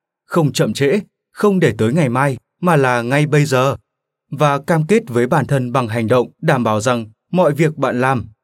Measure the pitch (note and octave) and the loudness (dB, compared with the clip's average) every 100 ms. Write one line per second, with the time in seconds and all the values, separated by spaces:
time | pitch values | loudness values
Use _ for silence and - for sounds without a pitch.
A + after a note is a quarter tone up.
0 | _ _ _ E3+ D#3 - B2 G#2+ C#3 G3+ | _ _ _ -2 0 0 -2 0 0 0
1 | - _ _ - G#3 F#3+ D3 G#2+ A2+ E3 | -4 _ _ -2 0 2 0 0 0 0
2 | C3+ B2 C#3+ A#2 _ _ F3+ D#3 C3 B2 | 0 0 -2 -4 _ _ 0 2 2 0
3 | A#2+ C#3+ D3+ D3 C#3+ B2+ C3+ A#2 _ _ | 0 0 2 0 2 0 0 -2 _ _
4 | _ _ _ C3+ D3+ C#3+ D3 E3 D#3 A3 | _ _ _ -2 0 0 0 0 2 0
5 | - A#2 B2 D3+ A#2 C#3 B2 C3 A#2 A#2 | 0 -2 0 0 0 -2 0 -2 -2 -2
6 | A2+ B2+ A2+ _ D#3+ C3 A2+ G#2+ B2+ A#2+ | 2 2 0 _ -2 0 0 0 0 -2
7 | G#2+ _ _ F3 D#3+ D3+ D#3 D#3 C3 A#2+ | -6 _ _ 0 2 2 -2 -2 -2 0
8 | C3 B2+ G#2+ - | 0 -2 -6 -16